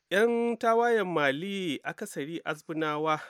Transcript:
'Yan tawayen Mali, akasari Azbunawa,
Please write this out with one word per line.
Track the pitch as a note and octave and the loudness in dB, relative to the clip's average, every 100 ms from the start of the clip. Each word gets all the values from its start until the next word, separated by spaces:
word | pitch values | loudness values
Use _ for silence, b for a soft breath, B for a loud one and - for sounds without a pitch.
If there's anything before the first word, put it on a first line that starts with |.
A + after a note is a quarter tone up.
| - | -2
'Yan | F#3 A3+ A#3 A#3 A#3 | 2 4 2 0 0
tawayen | A#3 A3+ A#3+ A3+ F#3 | 2 2 4 4 2
Mali, | E3 C#3+ C#3 F#3+ G3 F3+ C#3 | 2 2 2 -2 -4 -4 -4
akasari | - E3 G#3 - C#3+ E3+ | -6 -10 -10 -8 -8 -8
Azbunawa, | - D3+ - D#3 D#3 D3+ D#3 D#3 | -8 -8 -8 -4 -2 0 0 -2